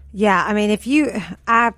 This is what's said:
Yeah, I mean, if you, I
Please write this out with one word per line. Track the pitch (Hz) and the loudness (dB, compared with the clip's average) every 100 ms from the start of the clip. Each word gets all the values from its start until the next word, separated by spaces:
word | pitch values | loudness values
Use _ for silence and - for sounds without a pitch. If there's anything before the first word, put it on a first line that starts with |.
| - | -16
Yeah, | 202 208 185 160 | 0 2 2 0
I | |
mean, | 208 208 | 0 0
if | 208 233 | -2 0
you, | 294 294 214 165 - - | 0 0 -4 -10 -12 -2
I | 233 233 | 2 0